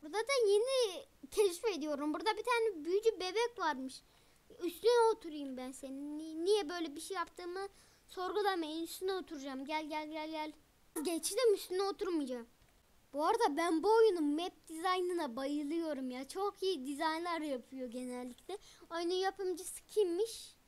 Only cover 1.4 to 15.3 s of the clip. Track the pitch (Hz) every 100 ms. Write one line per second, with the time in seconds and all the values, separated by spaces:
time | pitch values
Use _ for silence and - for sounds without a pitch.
1.4 | 403 339 466 349 302 285 294 302 370 415
2.4 | 440 480 453 359 294 381 440 403 370 381
3.4 | 466 466 339 277 262 - _ _ _ _
4.4 | _ - 339 320 427 480 453 440 339 302
5.4 | 277 254 254 269 269 269 294 302 320 320
6.4 | 339 415 302 349 330 285 - 381 370 -
7.4 | 359 359 403 - - _ _ - 370 381
8.4 | 403 381 311 320 330 - 381 381 311 320
9.4 | 277 262 269 311 311 302 311 311 311 320
10.4 | 302 302 _ _ _ - 294 - - 403
11.4 | 494 392 - 359 392 - 381 339 277 247
12.4 | 226 _ - _ _ _ _ 277 320 453
13.4 | 453 285 339 320 359 453 453 349 294 294
14.4 | 359 - - 320 359 370 359 349 302